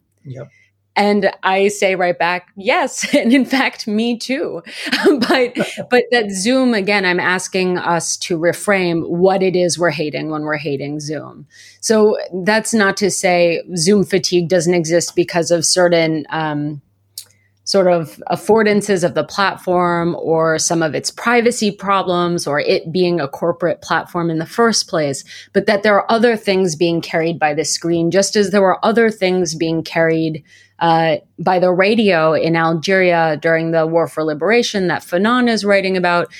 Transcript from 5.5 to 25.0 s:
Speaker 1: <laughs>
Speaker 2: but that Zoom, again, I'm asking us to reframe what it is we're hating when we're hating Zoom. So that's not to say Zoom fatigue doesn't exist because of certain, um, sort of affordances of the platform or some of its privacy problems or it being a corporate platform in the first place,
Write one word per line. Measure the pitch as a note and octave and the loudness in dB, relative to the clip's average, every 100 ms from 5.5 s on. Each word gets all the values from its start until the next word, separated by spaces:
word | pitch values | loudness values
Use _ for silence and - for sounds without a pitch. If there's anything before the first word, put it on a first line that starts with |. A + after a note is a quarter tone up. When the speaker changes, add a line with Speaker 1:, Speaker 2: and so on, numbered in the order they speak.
| - - | -2 -6
Speaker 1:
<laughs> | - - | -6 0
Speaker 2:
but | B3 A#3+ | 0 2
that | A#3+ G#3 | 0 0
Zoom, | F#3+ G#3 C4 B3+ | -2 0 2 2
again, | A3 F#3+ G#3 F#3 | 0 0 0 0
I'm | F3+ | 0
asking | E3 F#3 - F#3+ F#3 F3+ | 0 -2 -2 -2 0 -2
us | E3 E3+ - - | -2 -2 -2 -6
to | - E3+ | -4 -2
reframe | E3+ - - G3 F3 E3+ - | 0 0 0 0 0 -2 -2
what | E3+ F#3 F#3+ | 2 2 2
it | F#3+ F3+ | 2 2
is | F3 D3 | 0 0
we're | F3 | 0
hating | C#3+ D3+ D3 D3+ | -2 -4 -6 -6
when | D3+ | -6
we're | D3+ D3+ | -4 -6
hating | D3+ C#3 C#3+ D3+ | -4 -6 -6 -8
Zoom. | D3 D3 B2+ B2 D3 - - _ | -8 -10 -12 -18 -20 -20 -20 _
So | - A3 G#3+ - - F3+ F3+ | 0 4 4 2 -4 -4 0
that's | A3 G#3+ | 0 0
not | A3+ G3 G3 | 0 2 0
to | F#3+ | -2
say | - F#3 F3 F3 D#3+ - F3 | 0 2 2 2 0 -4 -2
Zoom | D#3+ G#3 - | 2 2 2
fatigue | F#3+ - F3+ E3 | 0 2 0 2
doesn't | F#3 E3+ | 2 2
exist | F3+ D#3 E3+ D#3+ - | 0 2 0 0 -2
because | E3+ F3 E3 | -2 -2 0
of | E3+ - | 0 2
certain, | F#3 F3 E3+ D#3+ D#3+ - | 2 4 4 2 -2 -4
um, | D#3+ D#3 D3 D3 D3+ - _ _ - - _ _ _ | -6 -4 -4 -6 -8 -16 _ _ -20 -20 _ _ _
sort | - G3 F3+ | -2 2 2
of | F3 D3+ - - | 2 -2 -10 -8
affordances | F3 - A3 G#3 G#3 G3+ F#3+ | -4 2 2 4 2 0 0
of | E3 | 0
the | D#3 D3 | -2 -4
platform | - F#3+ D#3+ - F3+ F3 E3+ E3+ E3 | -2 -4 -4 -2 0 0 0 -2 -4
or | - D#3+ D#3+ D#3+ | -2 0 2 0
some | - E3+ | 0 0
of | D#3+ C3 | -2 -4
its | - | -8
privacy | - A#3 A#3+ A#3 A#3 G#3 | -6 0 2 2 0 -2
problems | - F#3+ G3 F3 F3 F3 F3 D3 | -2 -2 0 0 0 0 -2 -2
or | C#3+ | -2
it | - F#3 E3 | 0 0 -2
being | F3+ F3 E3+ | 0 0 0
a | C#3 | -4
corporate | - E3+ E3+ E3+ - | -4 -4 -2 -2 -4
platform | - E3 - F3 E3 | -4 -4 -2 -4 -2
in | D#3+ | -4
the | D#3+ | -4
first | - A#3 G#3 - | 0 0 0 -2
place, | E3 | -2